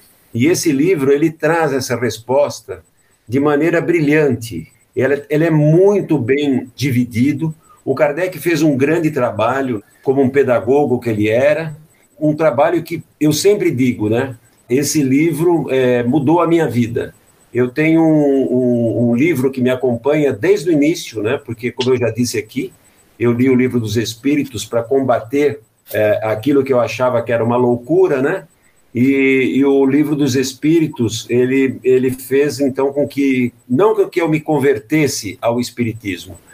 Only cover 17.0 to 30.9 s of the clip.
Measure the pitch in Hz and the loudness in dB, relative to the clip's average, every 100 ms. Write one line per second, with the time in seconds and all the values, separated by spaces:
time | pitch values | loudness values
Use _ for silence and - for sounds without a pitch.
17 | - - _ _ _ 120 123 120 156 160 | -8 -14 _ _ _ -2 -2 0 2 4
18 | 160 156 143 135 120 123 127 120 117 104 | 4 4 2 2 2 0 2 0 0 0
19 | 120 120 165 143 131 131 123 127 127 117 | 0 2 0 0 -2 0 -2 0 -2 -2
20 | 143 151 143 107 160 202 165 151 147 170 | 0 0 0 0 0 0 2 2 2 -2
21 | - 110 104 143 - 113 120 - 123 127 | -6 -6 -4 -4 -6 -8 -8 -4 0 0
22 | 110 104 120 113 - - - - _ _ | 0 -2 -2 -2 -6 -8 -10 -12 _ _
23 | _ - 117 120 131 127 127 120 110 113 | _ -2 0 2 2 4 2 0 -2 -4
24 | 104 - 135 147 131 104 - 117 117 135 | -4 -4 -2 -2 -4 -8 -6 -6 0 -2
25 | 131 113 113 143 147 - - _ - 101 | 0 -2 -2 -2 0 -2 -12 _ -8 -2
26 | 92 - 110 110 139 143 127 123 113 - | 0 0 -2 -4 0 0 2 0 0 -2
27 | 127 120 117 117 113 123 123 123 - 175 | -2 0 -2 -2 0 0 2 0 0 2
28 | 180 135 139 185 160 _ _ _ _ 117 | 2 2 -2 -4 -8 _ _ _ _ 0
29 | 131 135 135 131 127 131 139 139 135 143 | 2 2 2 2 2 2 2 4 4 2
30 | 147 147 143 131 131 - 151 170 151 | 0 0 0 0 -2 -4 0 2 0